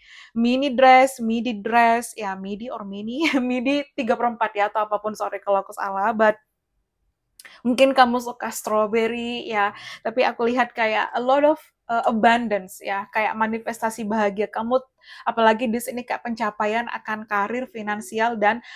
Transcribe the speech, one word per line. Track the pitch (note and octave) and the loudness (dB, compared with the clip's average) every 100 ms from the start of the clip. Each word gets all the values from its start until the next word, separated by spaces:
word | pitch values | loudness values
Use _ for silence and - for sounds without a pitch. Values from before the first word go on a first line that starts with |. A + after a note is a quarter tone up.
| - - - | -20 -20 -8
mini | A3+ A#3 B3+ C#4+ | 0 2 2 0
dress, | A#3+ C4 B3+ C4 B3+ | 6 8 8 6 2
midi | A3+ A3+ A#3 G#3 | -2 -2 -2 -4
dress, | G#3+ A#3 A#3 A#3 A#3 | 0 4 4 4 -2
ya, | - G3+ F#3+ | -8 -8 -8
midi | G3 G#3 A#3+ | -8 -10 -10
or | A3+ G3 | -10 -10
mini, | G3 G#3+ B3+ D#4 | -10 -8 -2 0
<laughs> | B3+ B3 | 0 -2
midi | B3 A#3+ C#4+ C#4 - | -2 0 -2 -4 -6
tiga | A#3 | -2
per | A3+ A#3+ | 0 0
empat | A3+ G#3+ | -2 -4
ya, | G3+ G#3 | 0 -2
atau | A3 G#3 | 0 -2
apapun, | G#3 G#3+ G#3+ | -2 -4 -6
sorry | G3+ G3 | -6 -6
kalau | G3+ G3 | 0 0
aku | F#3+ | 0
salah, | - G3+ G3 G#3 | -6 -6 -2 0
but | A3 A3 G#3+ _ _ _ _ _ _ _ _ _ - - - | 4 2 2 _ _ _ _ _ _ _ _ _ -20 -20 -6
mungkin | A#3+ B3 C4+ | -2 4 4
kamu | C4 B3 A#3+ | 6 4 2
suka | A#3+ - A3+ | -4 -8 -10
strawberry, | - A3 G#3+ G#3+ A3+ A3+ A#3+ A#3 A#3+ - | -8 -2 0 0 0 0 -2 -6 -8 -4
ya. | G#3+ G3+ - - - | -2 -2 -2 -14 -10
Tapi | A#3 A3+ B3 | -4 0 0
aku | A#3+ A#3 | 2 0
lihat | B3 A#3+ | 0 -2
kayak | - A3 G#3+ - | 0 -2 0 -2
a | A3+ | -2
lot | B3 C#4+ D4 | 2 4 4
of, | D#4 - _ - | 0 -4 _ -6
uh, | G3+ - | -2 0
abundance, | A3 A#3 A#3 A#3 G3 F#3 - | 2 4 4 0 -4 -6 -12
ya. | - G3 G3+ | -8 -8 -4
Kayak | A3+ G#3+ A3 | -4 -2 -2
manifestasi | A3 A3 A3+ A#3 A3+ A3+ | -2 -2 -6 -6 -6 -4
bahagia | G#3 A3 G#3 G3 G#3 | -4 0 0 0 -4
kamu, | G#3+ A3+ C4 - _ - - - | -4 -2 -2 -2 _ -20 -6 -4
apalagi | A#3 A3 A3 B3 | 4 4 4 0
di | A#3 | -2
sini | - A#3+ | -4 -8
kayak | A#3+ - A#3+ | -6 -8 -6
pencapaian | A3+ G#3+ - G#3+ A3+ A#3 | -4 -4 -2 -2 -2 -4
akan | - - G#3+ A3 | -10 -8 -10 -4
karir, | G#3 G#3 A#3+ B3+ | -4 -2 -4 -8
finansial, | A#3 G#3 G#3+ A3 A3 A#3 | -8 -6 -6 -6 -2 -2
dan | A3+ G#3 A#3 - | 2 2 0 -6